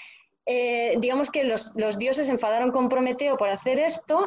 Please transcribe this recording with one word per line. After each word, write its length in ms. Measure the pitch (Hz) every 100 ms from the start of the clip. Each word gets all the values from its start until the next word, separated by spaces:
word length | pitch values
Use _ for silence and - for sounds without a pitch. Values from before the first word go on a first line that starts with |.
| - - _ _
eh, 520 | - 247 247 240 233 233
digamos 320 | 247 269 285
que 140 | 311
los, 280 | 269 220 - -
los 220 | 214 202
dioses 280 | 240 269 277
se 60 |
enfadaron 400 | 240 226 226 247
con 180 | 262 247
Prometeo 480 | 254 254 247 285 262
por 100 | 208
hacer 320 | 196 254 269
esto, 460 | 320 - - 311